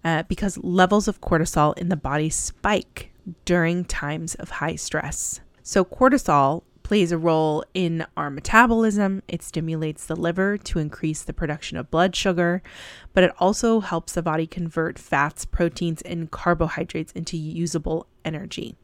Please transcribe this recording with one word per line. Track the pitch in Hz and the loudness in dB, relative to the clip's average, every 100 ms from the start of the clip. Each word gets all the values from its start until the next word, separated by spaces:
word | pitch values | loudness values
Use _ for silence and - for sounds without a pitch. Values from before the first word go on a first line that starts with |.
uh, | 170 160 | 0 -2
because | - 190 202 - | -2 -2 -2 -2
levels | - 180 185 208 208 | 0 4 6 4 2
of | - | -4
cortisol | - 165 165 165 151 - | 0 0 2 2 2 2
in | 175 | -2
the | 165 | -2
body | 131 147 156 | -2 -2 0
spike | - - - 202 208 - - - _ - 170 | -2 -6 -4 0 0 -2 -16 -18 _ -16 -12
during | - 175 170 175 | 0 2 4 0
times | 175 - 147 156 165 - | -2 -4 -4 -6 -6 -10
of | - | -10
high | - 147 - | -6 -4 -4
stress. | - 156 - - - - - _ | -6 -4 -4 -6 -8 -8 -14 _
So | - 202 | 0 2
cortisol | 185 - 254 269 - 147 139 160 _ _ | 2 4 4 6 4 4 4 0 _ _
plays | - 208 175 | 0 2 2
a | 170 | 2
role | 165 160 156 151 - | 2 4 2 0 -4
in | 185 175 165 - - | -2 0 -2 -6 -6
our | 160 | -6
metabolism. | - - 220 240 226 226 208 196 196 - | -6 4 6 6 6 4 2 0 -2 -6
It | 170 | -10
stimulates | - - 165 160 156 156 - | -6 -6 -4 -4 -4 -8 -8
the | 160 | -2
liver | 170 175 196 208 | 0 2 0 0
to | - 175 | -2 -2
increase | 151 - 156 151 | -2 -4 -4 -4
the | - | -8
production | - 160 151 - 165 | -6 -4 -6 -8 -10
of | 160 | -2
blood | 165 185 - | 2 2 2
sugar, | 202 175 170 180 - - - - - | 0 2 0 0 -6 -20 -20 -20 -2
but | - | 4
it | 180 - | 4 4
also | 185 220 233 226 | 2 2 2 2
helps | 196 165 - | 0 -4 -4
the | 175 | -4
body | 170 156 160 | -2 -2 -4
convert | - 165 170 160 - | -6 -4 -2 -2 -4
fats, | - 143 143 - | -2 0 0 -2
proteins, | - - 170 - 170 160 | -6 0 0 0 -4 -4
and | - 170 165 | -6 -8 -6
carbohydrates | - 180 170 165 - 170 165 160 | -4 0 0 0 -2 -6 -6 -8
into | 160 165 165 | -10 -8 -6
usable | 156 165 170 165 160 160 - _ | -6 -4 -2 -2 -2 -4 -6 _
energy. | 156 156 - - - - | -8 -8 -10 -10 -12 -14